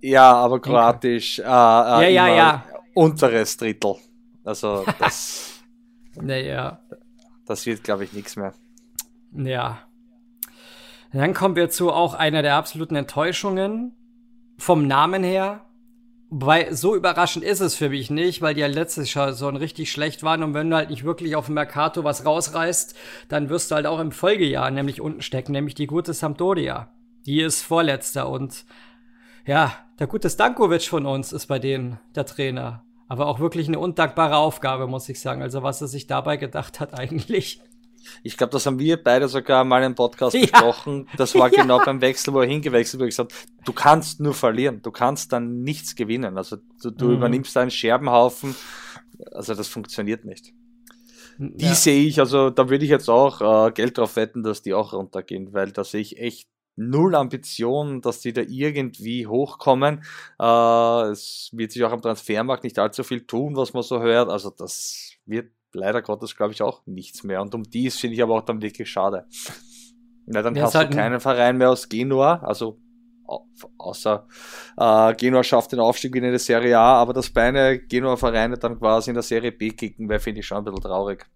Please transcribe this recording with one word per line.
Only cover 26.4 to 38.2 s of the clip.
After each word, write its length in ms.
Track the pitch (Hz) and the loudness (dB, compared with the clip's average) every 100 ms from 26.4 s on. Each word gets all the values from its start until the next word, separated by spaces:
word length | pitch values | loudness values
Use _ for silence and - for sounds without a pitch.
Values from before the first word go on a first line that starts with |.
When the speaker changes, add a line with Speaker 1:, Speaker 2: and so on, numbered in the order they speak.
| 180 185 131 123 117 _ _ _ 139 | -2 0 -2 -6 -12 _ _ _ -4
Speaker 2:
Die 160 | 147 | -2
ist 200 | 160 151 | 0 -4
Vorletzter 680 | - 165 165 135 - 139 131 | -2 0 0 -2 -6 -6 -6
und 360 | 131 135 - _ - - _ _ _ _ - - | -6 -10 -12 _ -20 -20 _ _ _ _ -16 -2
ja, 280 | 143 143 - _ _ | 0 0 -2 _ _
der 80 | 143 | -4
gute 220 | 220 170 | -2 -2
Stankovic 540 | - 226 247 202 165 | 0 0 2 2 2
von 220 | - 165 139 | 0 -4 -2
uns 280 | 135 131 | -4 -6
ist 140 | 156 - | -12 -6
bei 120 | 135 | -4
denen 400 | 135 135 123 117 _ - | -4 -4 -6 -10 _ -10
der 100 | 131 | -8
Trainer. 600 | - 135 127 123 117 _ _ _ | -6 -6 -6 -10 -12 _ _ _
Aber 180 | 123 143 | -4 -4
auch 140 | 123 | -2
wirklich 260 | 160 170 151 | -4 -2 -4
eine 120 | 151 | -4
undankbare 580 | 180 165 160 - 160 151 | -4 0 -2 2 2 4
Aufgabe, 500 | 156 - 135 131 127 | 2 -2 -4 -4 -6
muss 220 | 131 127 | -8 -10
ich 100 | 127 | -10
sagen. 220 | 135 127 | -8 -8
Also 200 | 131 131 | -6 -6
was 180 | 131 135 | -6 -6
er 60 | 143 | -8
sich 180 | 135 - | -10 -6
dabei 300 | 135 139 147 | -4 -4 -6
gedacht 420 | 139 147 - - | -6 -8 -10 -10
hat 140 | 147 | -12
<laughs> 40 | 131 | -8
eigentlich. 600 | 131 156 - - - - _ _ _ _ - - | -8 -8 -2 -4 -4 -14 _ _ _ _ -20 -16